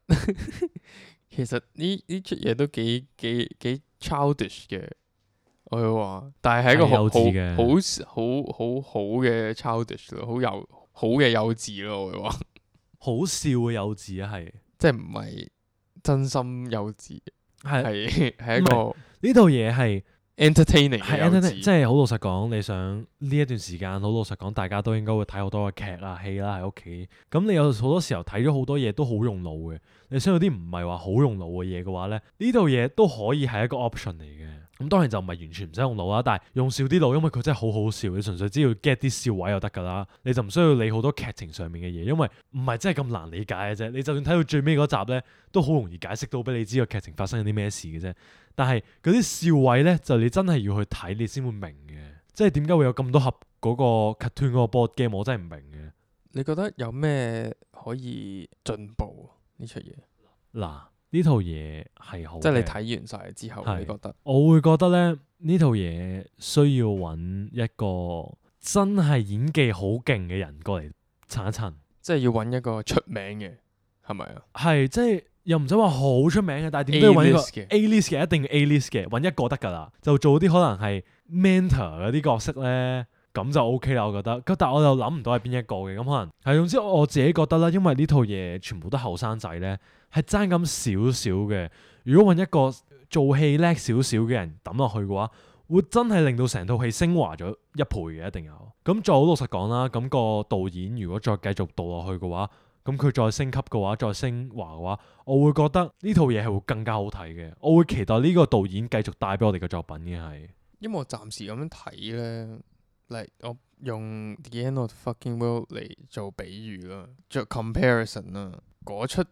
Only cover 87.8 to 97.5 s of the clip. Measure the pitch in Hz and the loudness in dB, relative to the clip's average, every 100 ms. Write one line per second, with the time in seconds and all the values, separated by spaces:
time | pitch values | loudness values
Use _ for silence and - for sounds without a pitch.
87.8 | 185 131 151 147 110 98 90 90 - 98 | 4 4 4 4 4 0 -6 -8 -8 -10
88.8 | 90 135 123 90 117 110 98 85 92 98 | -6 -4 -4 -4 -4 -6 -8 -6 -6 -6
89.8 | - _ _ 151 - 208 202 175 170 - | -10 _ _ -4 0 0 2 2 0 -2
90.8 | 127 98 117 123 110 95 104 101 85 - | -2 2 2 0 -2 -2 -2 -4 -6 -12
91.8 | _ _ 123 147 208 170 185 165 135 127 | _ _ 4 6 8 6 2 2 0 -2
92.8 | _ - _ 165 139 139 151 147 170 165 | _ -20 _ 0 2 4 4 4 2 2
93.8 | - 117 131 110 113 123 87 78 - 104 | 0 0 0 0 0 -2 -4 -10 -8 -2
94.8 | - 104 101 98 110 - _ _ - 170 | -2 -2 -4 -4 -4 -8 _ _ 0 0
95.8 | - 233 240 202 151 120 123 110 90 120 | 2 2 2 4 4 2 0 -2 -2 -2
96.8 | 120 110 170 175 107 78 87 | -2 0 0 2 0 -4 -10